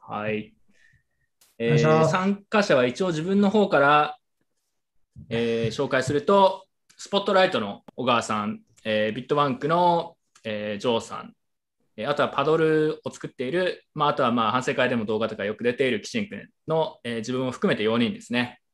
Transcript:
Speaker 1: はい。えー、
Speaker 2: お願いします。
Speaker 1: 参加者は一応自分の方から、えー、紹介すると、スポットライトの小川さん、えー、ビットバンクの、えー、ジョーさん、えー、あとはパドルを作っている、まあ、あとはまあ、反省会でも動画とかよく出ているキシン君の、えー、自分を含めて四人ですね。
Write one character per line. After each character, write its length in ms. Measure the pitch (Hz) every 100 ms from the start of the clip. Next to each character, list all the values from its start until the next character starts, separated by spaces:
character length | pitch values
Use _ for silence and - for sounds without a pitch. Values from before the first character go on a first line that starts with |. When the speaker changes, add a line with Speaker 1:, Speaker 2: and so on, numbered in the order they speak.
| -
Speaker 1:
は 240 | 107 107
い。 240 | 107 107 _ _ _ _ _ _ _ _ _ _ -
え 40 |
ー、 40 | 117
Speaker 2:
お 20 |
願 80 | 143
い 20 |
し 60 | 156
ま 180 | 160
す。 80 | 156
Speaker 1:
参 320 | 185 190 196 -
加 120 | 214
者 140 | 202 139
は 100 | 123
一 160 | 123
応 40 | 185
自 140 | 156
分 180 | 175 196
の 100 | 202
方 200 | 214 196
か 100 | 151
ら、 380 | 139 151 151 - _ _ _ _ _ _ _ _ _ - -
え 400 | 117 117 113 113
ー、 20 |
紹 140 | 113 135
介 160 | 135
す 80 | 127
る 140 | 147 -
と、 400 | - 190 - _ _ _ -
ス 100 | -
ポ 120 | 196
ッ 40 |
ト 100 | 202
ラ 120 | 190 185
イ 60 |
ト 100 | 123
の 220 | 101 - - -
小 80 |
川 180 | 127 117
さ 240 | 110 107 104
ん、 140 | - _ _
え 280 | 113 107 107
ー、 20 | 107
ビ 80 |
ッ 40 | 123
ト 80 | 147
バ 120 | 143
ン 120 | 127
ク 100 | 147
の、 460 | 170 175 170 160 _ _ _ 113
え 260 | 107 104 101
ー、 20 |
ジ 80 | 127
ョ 100 | 113
ー 40 |
さ 140 | - 98
ん、 160 | - _ _ _ _ _ _ -
え 100 | 120
ー、 20 |
あ 60 | 143
と 80 |
は 60 | 135
パ 160 | - 147
ド 100 | 160
ル 460 | 160 156 156 151
を 60 | 131
作 180 | - -
っ 20 |
て 200 | - 127
い 20 |
る、 320 | 175 180 - _
ま 120 | 151 147
あ、 40 |
あ 40 |
と 100 | 143
は 80 | 123
ま 160 | 120 110
あ、 60 |
反 100 | 127
省 120 | 123 131
会 120 | 123
で 80 | 120
も 80 |
動 160 | 107 110
画 80 | 110
と 80 | 104
か 80 |
よ 120 | 101 107
く 100 | 117
出 80 |
て 160 | 120 131
い 20 |
る 100 | 107
キ 80 | -
シ 120 | 117
ン 80 | 101
君 180 | 101 - _ -
の、 300 | 160 156 -
え 120 | 120 117
ー、 20 |
自 160 | 110
分 120 | 127 127
を 40 |
含 180 | 120 196
め 60 | 123
て 80 |
四 160 | 107 117
人 140 | 117
で 80 | 98
す 100 | -
ね。 300 | 120 120 - _